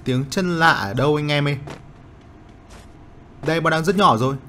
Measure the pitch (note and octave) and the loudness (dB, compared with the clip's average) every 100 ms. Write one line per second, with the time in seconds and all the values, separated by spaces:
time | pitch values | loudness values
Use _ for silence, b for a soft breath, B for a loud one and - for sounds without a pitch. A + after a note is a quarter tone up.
0 | - B2+ C3+ G3+ F3+ E3 E3 D3 G2 A#2+ | -4 -4 -2 -4 -2 2 2 2 -2 -2
1 | C#3 D3+ D3 D3 C#3+ C#3+ - - - - | 0 0 0 0 0 -4 -8 -16 -20 -20
2 | - - - - - - - - - - | -20 -20 -20 -20 -20 -20 -20 -20 -20 -20
3 | - - - - C#3+ E3 D#3+ D#3+ D#3+ G3 | -20 -20 -20 -10 -4 -2 0 0 2 4
4 | F#3 A2+ C3 C#3 | 4 4 0 -4